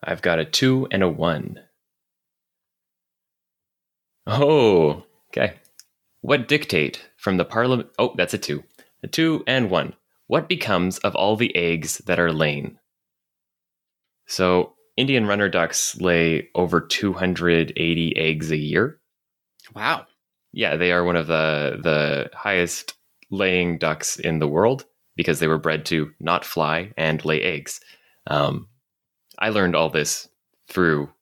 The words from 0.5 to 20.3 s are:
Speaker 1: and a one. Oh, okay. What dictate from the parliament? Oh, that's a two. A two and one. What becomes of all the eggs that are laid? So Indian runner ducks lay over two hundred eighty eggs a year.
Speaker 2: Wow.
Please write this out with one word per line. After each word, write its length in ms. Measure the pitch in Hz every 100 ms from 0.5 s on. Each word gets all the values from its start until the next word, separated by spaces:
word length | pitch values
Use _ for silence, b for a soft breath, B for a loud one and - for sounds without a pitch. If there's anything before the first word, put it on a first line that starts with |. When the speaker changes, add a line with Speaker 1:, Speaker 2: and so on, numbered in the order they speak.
| - 131 131 131
Speaker 1:
and 120 | 101
a 60 | 92
one. 500 | 78 80 78 - - - _ _ _ _ _ _ _ _ _ _ _ _ _ _ _ _ _ _ _ _ _ _ _ _ _ -
Oh, 800 | 113 143 151 117 92 78 78 - _ _
okay. 280 | - 64 - _ _ - _ _ _
What 260 | - 143 117
dictate 580 | 147 - 90 71 - - _
from 180 | - 92
the 80 |
parliament? 460 | 87 110 123 127 - -
Oh, 160 | 123 -
that's 160 | 90
a 60 | 104
two. 260 | - 73 - b b _
A 60 | -
two 360 | - 160 156 -
and 240 | 131 110
one. 240 | 90 69 - _ _ _
What 220 | 143 156
becomes 500 | 175 - 95 90 92
of 140 | 101
all 220 | - 98 107
the 180 | 120
eggs 440 | - 87 85 80 - -
that 120 | 87
are 140 | 87
laid? 460 | 78 80 73 71 - _ _ _ _ _ _ _ _ _ _ _ _ _ _ _
So 460 | - 92 90 - _ _ -
Indian 300 | 131 135 104
runner 240 | 101 101
ducks 500 | 90 82 - - -
lay 480 | 92 85 82 80 -
over 260 | - 90 85
two 320 | - - 101
hundred 600 | 87 92 85 87 85 80 -
eighty 400 | 85 82 82 -
eggs 340 | 80 78 80
a 60 | 78
year. 440 | 76 78 120 156 _ _ _ _ _ _ -
Speaker 2:
Wow. 320 | - 110 160 - _ _